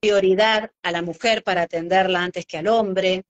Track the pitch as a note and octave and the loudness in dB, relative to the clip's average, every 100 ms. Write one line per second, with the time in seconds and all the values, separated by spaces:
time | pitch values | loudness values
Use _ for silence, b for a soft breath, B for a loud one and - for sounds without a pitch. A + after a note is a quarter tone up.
0 | G#3+ G3+ F#3+ F#3+ A3 A3 G#3+ _ F3+ E3+ | 2 2 2 2 2 2 -4 _ -4 -2
1 | F3 D#3+ A#3 A3 - F3+ E3+ E3+ E3+ F#3 | -4 -4 -2 -2 0 -2 -2 -4 0 2
2 | F#3+ F3+ F3+ F3+ E3+ D#3+ F3+ A3+ G#3 F#3 | 2 0 -2 -6 -10 -6 0 0 0 0
3 | F#3 F#3 - | 0 -2 -6